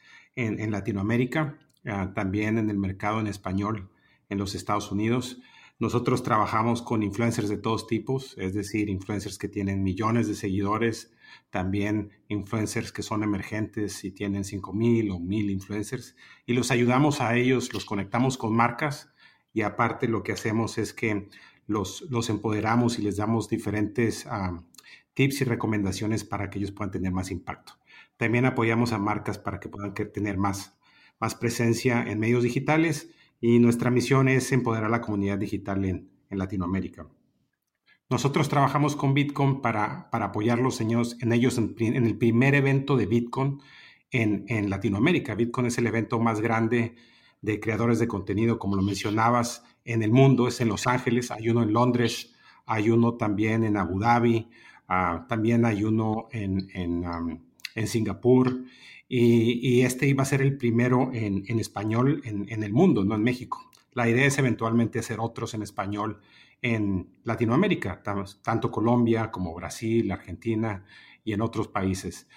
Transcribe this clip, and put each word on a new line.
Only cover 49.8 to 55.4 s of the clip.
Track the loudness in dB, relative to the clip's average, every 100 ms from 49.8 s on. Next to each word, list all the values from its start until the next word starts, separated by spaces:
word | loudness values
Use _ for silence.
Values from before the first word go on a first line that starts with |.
en | -4 -2
el | 4
mundo, | 6 8 6 2
es | 0
en | -2
Los | 0 0
Ángeles, | 0 0 0 -2
hay | -2 2
uno | 2
en | 4
Londres, | 4 4 4 2 -2 -10 _ -20 -20 -4
hay | 0 4
uno | 6 4
también | 2 -2 0 0 2
en | 2 0
Abu | 0 0
Dhabi, | 2 4 4 2 -2 -14 -20 -20 -4
ah, | 0 0 -2 -4
también | -2